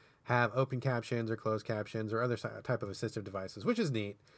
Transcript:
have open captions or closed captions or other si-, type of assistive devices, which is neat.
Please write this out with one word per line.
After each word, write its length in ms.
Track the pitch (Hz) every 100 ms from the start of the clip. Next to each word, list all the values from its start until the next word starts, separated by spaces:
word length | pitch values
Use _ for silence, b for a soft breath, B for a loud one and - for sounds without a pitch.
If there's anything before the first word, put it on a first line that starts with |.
| b b -
have 260 | 123 120 110
open 240 | 135 127
captions 520 | 131 123 - 120 113
or 40 | 113
closed 300 | 110 110 -
captions 480 | 107 104 113 107
or 80 | 113
other 160 | 123 117
si-, 120 | 117 107
type 200 | - 120
of 60 | 101
assistive 340 | 95 113 -
devices, 420 | 98 95 95 - 160
which 140 | 240
is 100 | 180
neat. 280 | 113 101 101 b